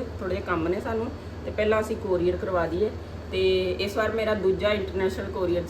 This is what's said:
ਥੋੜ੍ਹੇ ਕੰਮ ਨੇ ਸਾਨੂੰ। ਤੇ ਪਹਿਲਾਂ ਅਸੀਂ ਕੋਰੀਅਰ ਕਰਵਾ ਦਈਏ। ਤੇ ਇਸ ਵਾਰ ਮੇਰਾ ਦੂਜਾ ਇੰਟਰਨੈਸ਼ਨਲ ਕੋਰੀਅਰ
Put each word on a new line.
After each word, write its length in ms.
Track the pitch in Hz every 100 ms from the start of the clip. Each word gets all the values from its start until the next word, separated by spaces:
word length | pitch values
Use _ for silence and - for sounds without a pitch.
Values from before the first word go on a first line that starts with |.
| 254 -
ਥੋੜ੍ਹੇ 220 | 190 190
ਕੰਮ 260 | 185 170 165
ਨੇ 140 | 196
ਸਾਨੂੰ। 300 | 233 220 240 - - - -
ਤੇ 60 |
ਪਹਿਲਾਂ 300 | - 208 214
ਅਸੀਂ 140 | 214 107
ਕੋਰੀਅਰ 420 | 190 180 175 180
ਕਰਵਾ 300 | 202 180 165
ਦਈਏ। 240 | 175 214 - - - -
ਤੇ 400 | 190 190 185 185
ਇਸ 260 | 180 208 226
ਵਾਰ 140 | 214
ਮੇਰਾ 220 | 220 214
ਦੂਜਾ 360 | 208 185 175 202
ਇੰਟਰਨੈਸ਼ਨਲ 640 | 214 190 190 190 - 196
ਕੋਰੀਅਰ 320 | 190 175 175 165